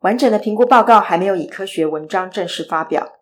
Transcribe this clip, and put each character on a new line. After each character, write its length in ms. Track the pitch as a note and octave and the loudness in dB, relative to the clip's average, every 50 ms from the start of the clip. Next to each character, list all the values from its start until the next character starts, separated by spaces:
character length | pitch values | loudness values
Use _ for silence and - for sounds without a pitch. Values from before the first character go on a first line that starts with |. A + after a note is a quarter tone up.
完 180 | - F#3 A3 B3 | 0 -2 0 2
整 120 | D4 A#3+ | 2 2
的 80 | G#3+ G#3 | 2 0
评 160 | - A3+ G#3 | -2 -4 0
估 120 | G#3+ B3 | 0 2
报 160 | A#3+ C4 A#3+ | 4 4 4
告 180 | G#3+ A3 A#3 G#3+ | 6 6 6 4
还 160 | F#3+ - F#3 | 4 2 -2
没 80 | E3 F3+ | 0 0
有 100 | G3 G3 | 0 -2
以 120 | F3 D3+ | -2 -4
科 180 | - - - G3 | -8 -10 -12 -12
学 220 | G3 - E3+ D#3+ | -8 -4 -4 -2
文 200 | D#3 D#3 D#3 D#3 | -2 -2 -6 -8
章 240 | D#3 - F#3+ F#3 F#3 | -6 -6 -6 -6 -4
正 160 | F#3 G#3+ F3 | -6 -8 -8
式 160 | E3+ - - E3 | -8 -8 -10 -8
发 200 | - F3 D#3+ D#3+ | -6 -4 -6 -4
表 280 | D#3+ D#3+ D3 - - - _ | -4 -6 -6 -6 -10 -18 _